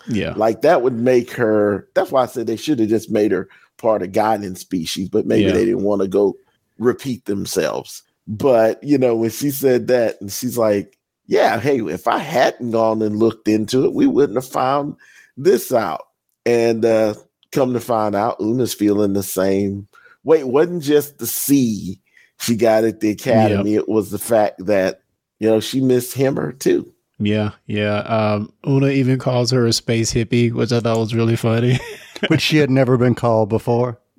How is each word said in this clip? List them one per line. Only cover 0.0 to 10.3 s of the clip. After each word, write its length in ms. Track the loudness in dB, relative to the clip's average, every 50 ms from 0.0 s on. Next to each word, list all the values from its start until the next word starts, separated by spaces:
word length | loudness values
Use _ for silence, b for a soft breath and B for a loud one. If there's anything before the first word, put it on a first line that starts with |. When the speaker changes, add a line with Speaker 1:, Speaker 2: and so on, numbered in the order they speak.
| -10
Speaker 1:
Yeah. 260 | -6 -6 -4 -4 -4 -2
Speaker 2:
like, 260 | 0 0 0 0 2
that 200 | 2 2 4 4
would 160 | 2 0 -2 0
make 320 | 2 2 2 2 2 -2
her, 560 | -4 -2 0 2 2 2 2 2 0 -2 -6 _ -2
that's 180 | -2 -2 0
why 120 | 0 0 0
I 40 |
said 200 | 0 -2 -6 -6
they 80 | -4 -6
should 220 | -4 -4 -2 -2 0
have 100 | 0 0
just 200 | 0 -2 -2 -2
made 200 | 0 0 0 2
her 160 | 0 -2 -4 -8 b b b b b
part 240 | -4 0 0 0 0
of 100 | -2 -4
guiding 440 | -2 0 0 0 0 -2 -4 -8 -12
species, 520 | -14 -10 -6 -6 -6 -4 -6 -6 -6 -6 -2
but 160 | -2 -2 0
maybe 180 | 0 2 2 2
Speaker 1:
Yeah. 60 | 2 2
Speaker 2:
they 120 | 2 0
didn't 180 | 0 0 -2 -2
wanna 240 | -2 -2 -2 -2
go 280 | 0 0 2 2 2 0 -4 _ _ _ _ _ _ _ -4
repeat 460 | 0 0 0 -2 -4 -8 -8 -8 -6
themselves. 760 | -6 -6 -6 -6 -6 -4 -2 -2 -2 -2 -6 -8 -12 -16 -20 -20 _ _ _ _
But, 560 | -12 -6 -2 2 2 4 4 4 2 0 -2 -2
you 140 | 0 0
know, 180 | 2 2 2 2
when 140 | 0 -2 -2
she 220 | -4 -4 -4 -6
said 360 | -2 0 2 2 2 2 2
that 320 | 2 2 2 2 0 -2 -6
and 100 | -10 -12